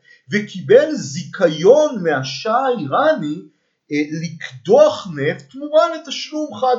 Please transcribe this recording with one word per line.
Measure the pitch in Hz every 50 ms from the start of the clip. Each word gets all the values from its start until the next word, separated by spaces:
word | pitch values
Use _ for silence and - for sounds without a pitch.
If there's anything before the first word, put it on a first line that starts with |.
| _ _ _ _ _ _
וקיבל | - 104 - - - 185 143 135 208 262 302 320 302
זיכיון | 226 - - - - - - - - 190 156 156 151 165 202 269 302 302 294 262 202 175
מהשאה | 160 147 131 135 - - - - 220 220 254 277
האיראני, | 262 247 214 147 131 156 220 285 311 311 233 160 147 151 185 190 - _ _ _ _ _ _ _ _
אה, | 147 147 151 147 156 165
לקדוח | 160 147 - - - - 131 127 _ 165 220 285 311 294 - - - 190 151
נפט | 139 135 156 135 - - _
תמורה | - 269 294 294 302 311 339 330 320
לתשלום | 311 - 277 226 - - - 302 302 302 285 208
חד | 214 254 254 247